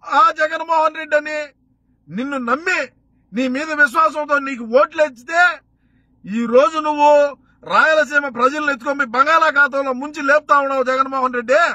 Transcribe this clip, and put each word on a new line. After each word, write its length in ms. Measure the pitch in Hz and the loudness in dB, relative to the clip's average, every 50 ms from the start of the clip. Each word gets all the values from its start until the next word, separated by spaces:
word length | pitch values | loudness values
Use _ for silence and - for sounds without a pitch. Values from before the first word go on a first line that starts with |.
| - | -8
ఆ 280 | - - 277 311 330 311 320 | 0 2 4 4 4 2 0
జగన్మోహన్ 580 | 311 311 330 320 320 320 330 320 311 311 311 | -4 -4 -2 -6 -4 -2 0 2 2 0 -2
రెడ్డి 200 | 320 311 302 302 | -4 -8 -2 -2
అని 220 | 302 302 302 302 302 302 294 _ _ _ _ _ _ _ _ _ _ _ _ 151 | -2 -2 -2 -8 -8 -8 -10 _ _ _ _ _ _ _ _ _ _ _ _ -10
నిన్ను 220 | 190 247 277 285 269 | -8 -8 -6 -6 -6
నమ్మి, 420 | 247 233 240 285 330 381 370 330 285 247 _ _ _ _ _ _ _ _ - | -2 -2 -2 -2 -2 -4 -4 -4 -4 -6 _ _ _ _ _ _ _ _ -4
నీ 160 | 208 262 262 | -4 -2 -2
మీద 240 | 254 269 302 320 311 | -2 -4 -4 -6 0
విశ్వాసంతో 680 | 294 294 277 220 302 320 311 277 302 302 285 294 285 | 2 2 2 2 2 0 0 0 -4 -4 -2 -2 -2
నీకు 260 | 277 269 277 233 240 | -2 -4 -8 -8 -8
ఓట్లు 380 | 220 226 254 302 311 302 320 302 | 0 2 2 2 2 2 -2 -2
ఇచ్చితే, 580 | 302 254 220 240 262 330 339 359 359 330 294 _ _ _ _ _ _ _ _ _ _ _ _ _ | -2 -2 -12 -14 -4 2 2 2 2 2 -2 _ _ _ _ _ _ _ _ _ _ _ _ _
ఈ 200 | 165 196 226 233 | -8 -4 -4 -4
రోజు 320 | 226 233 247 285 320 320 311 | 2 4 4 4 4 2 -2
నువ్వు 320 | 302 302 302 294 294 294 294 294 285 285 269 _ _ _ _ _ - - 175 | -4 -2 0 2 4 6 6 6 4 2 -2 _ _ _ _ _ -10 -2 2
రాయలసీమ 560 | 208 254 311 320 311 302 240 294 285 285 277 | 2 4 4 4 2 2 2 0 -2 -2 -2
ప్రజలను 420 | 233 233 240 254 285 302 302 294 | -4 0 0 0 0 0 -4 -4
ఎత్తుకొని 360 | - 220 233 302 277 285 277 | -4 -4 -4 -6 -4 -4 -4
బంగాళాఖాతంలో 840 | 240 214 247 285 302 320 320 320 311 285 285 285 277 262 277 277 269 254 | -4 -2 -4 -2 0 0 2 2 2 2 2 0 0 0 -4 -4 -4 -4
ముంచి 300 | 247 269 294 302 320 294 | -6 -8 -12 -10 -8 -2
లేపుతా 360 | 277 285 302 294 - 294 285 | 0 0 0 2 2 2 2
ఉన్నావు 240 | 277 269 269 269 254 | 2 0 -2 -2 -2
జగన్మోహన్ 520 | 247 262 262 269 269 269 269 254 254 247 | -2 0 -2 -2 -2 -2 -2 -2 -2 -2
రెడ్డి. 240 | 247 240 220 254 302 339 - - | -4 -2 0 2 2 2 2 -2